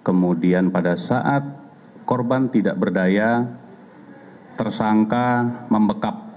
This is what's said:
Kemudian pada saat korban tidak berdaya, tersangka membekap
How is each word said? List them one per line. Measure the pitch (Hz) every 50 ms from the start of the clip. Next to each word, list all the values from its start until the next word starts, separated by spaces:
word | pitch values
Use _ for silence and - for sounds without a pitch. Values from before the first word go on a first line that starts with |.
Kemudian | _ - 92 92 90 87 90 82 82 90 90 90 92 90 90
pada | 90 87 87 87
saat | 87 - - 123 127 - - 143 139 139 - - - - - - - - - - - - -
korban | 127 123 123 120 131 131 131 123
tidak | - 113 95 95 - 92
berdaya, | 95 92 87 95 92 92 95 101 107 113 117 120 120 127 123 - - - - - - - - - - - - - - - - - - - -
tersangka | - 120 110 95 - 113 107 107 107 110 107 123 120 123 123 123 120 120 120 120 - - -
membekap | 117 110 107 101 101 - - 110 98 - - - -